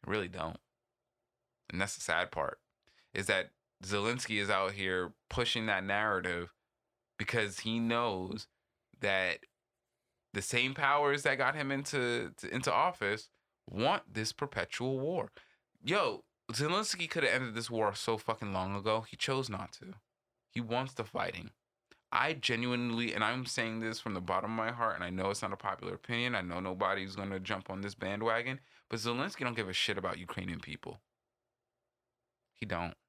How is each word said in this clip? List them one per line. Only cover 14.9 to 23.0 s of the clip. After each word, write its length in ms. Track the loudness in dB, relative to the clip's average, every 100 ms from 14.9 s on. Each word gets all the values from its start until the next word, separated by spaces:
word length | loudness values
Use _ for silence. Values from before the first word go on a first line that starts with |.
| 0
war. 320 | 0 -2 -2 -8 -20 _ _ _
Yo, 400 | 0 2 2 0 -10 _ _
Zelensky 600 | -2 2 2 2 -2 -2
coulda 240 | 2 4
ended 200 | 4 0
this 160 | -4 -2
war 240 | 2 2
so 220 | 2 0 0
fucking 380 | 0 -2 0
long 200 | 0 0
ago. 300 | 0 2 0 0
He 120 | -4
chose 320 | 0 0 0
not 220 | -6 -8
to. 240 | -12 -16 -18 _ _ _ _ _
He 120 | -6
wants 320 | 0 0 0
the 100 | -4
fighting. 460 | -6 -2 -2 -4 -12 -16 _ _ _ -20 _ 4
I 180 | 4
genuinely, 800 | 2 2 2 2 2 2 2